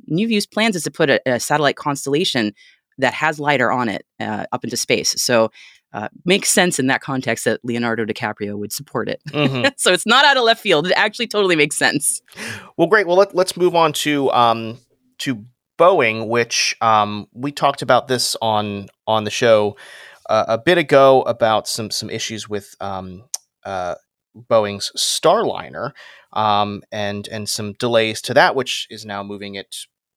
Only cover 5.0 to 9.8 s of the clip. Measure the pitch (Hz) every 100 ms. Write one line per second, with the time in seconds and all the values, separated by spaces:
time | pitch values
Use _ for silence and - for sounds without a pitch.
5 | - - - 120 110 - - _ _ -
6 | 107 - - 196 - - 180 - 131 123
7 | - 135 123 113 123 110 123 117 120 113
8 | 107 107 110 107 104 104 104 - 143 120
9 | 107 - 151 147 139 131 180 -